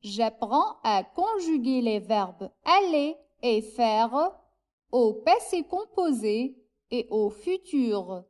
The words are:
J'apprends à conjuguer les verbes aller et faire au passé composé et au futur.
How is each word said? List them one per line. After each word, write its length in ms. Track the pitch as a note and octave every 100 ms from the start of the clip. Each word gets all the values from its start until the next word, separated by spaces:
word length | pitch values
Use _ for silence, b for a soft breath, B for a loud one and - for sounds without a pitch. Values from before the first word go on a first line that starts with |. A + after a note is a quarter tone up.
J'apprends 760 | G#3 G3+ A3+ A3 A3 C4+ G#4 -
à 200 | - G3+
conjuguer 760 | F#3+ - F#4+ A4 E4 D#4 A#3+ C4
les 180 | A#3 G#3+
verbes 500 | F#3 G#3+ F#3 F3+ G3 _
aller 540 | - F#4 G4 D4+ C#4+ D#4+ _ _
et 200 | B3 A3
faire 680 | A3 - A#3 G#3+ A3+ C4 E4+ - _ _ _ _ _
au 200 | B3 A3+
passé 500 | G#3+ - G4+ - F4 D#4
composé 880 | F4 G#4+ - F4 B3 G#3+ G#3+ C4 - _ _ _
et 160 | B3 -
au 220 | G#3+ G#3
futur. 920 | G#3 - F#4 - C#4+ A#3+ G#3 F3+ F#3 F3+